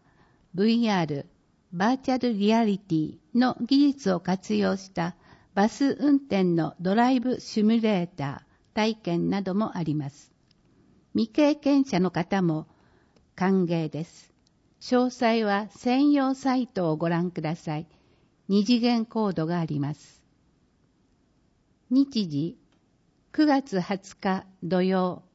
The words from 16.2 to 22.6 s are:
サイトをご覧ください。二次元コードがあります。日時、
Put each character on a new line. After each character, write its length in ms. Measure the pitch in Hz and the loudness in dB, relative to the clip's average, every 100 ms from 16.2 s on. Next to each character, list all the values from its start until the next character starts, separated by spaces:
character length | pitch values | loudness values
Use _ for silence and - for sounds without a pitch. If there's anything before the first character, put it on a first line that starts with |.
| 262 | 2
サ 220 | 269 269 254 | -2 -2 -2
イ 100 | 240 | -2
ト 260 | - 170 | -2 -2
を 60 | 156 | 0
ご 120 | 170 | 0
覧 200 | 170 175 | 0 -2
く 140 | 170 | -4
だ 120 | 156 165 | -6 -6
さ 220 | - 151 | -6 -8
い。 100 | 165 _ _ _ _ _ - | -10 _ _ _ _ _ 0
二 180 | 196 202 | 0 2
次 140 | 240 | 2
元 260 | 240 240 220 | 2 0 -2
コ 220 | 226 208 | -2 -2
ー 60 | |
ド 120 | 170 160 | -2 -2
が 140 | 175 | -2
あ 60 | 165 | -4
り 140 | 147 | -4
ま 140 | 143 | -4
す。 260 | 151 - _ _ _ _ _ _ _ _ _ _ _ _ _ _ _ _ _ _ | -8 -14 _ _ _ _ _ _ _ _ _ _ _ _ _ _ _ _ _ _
日 380 | 254 277 233 185 | 0 2 -2 -4
時、 260 | 143 165 - | -4 -6 -8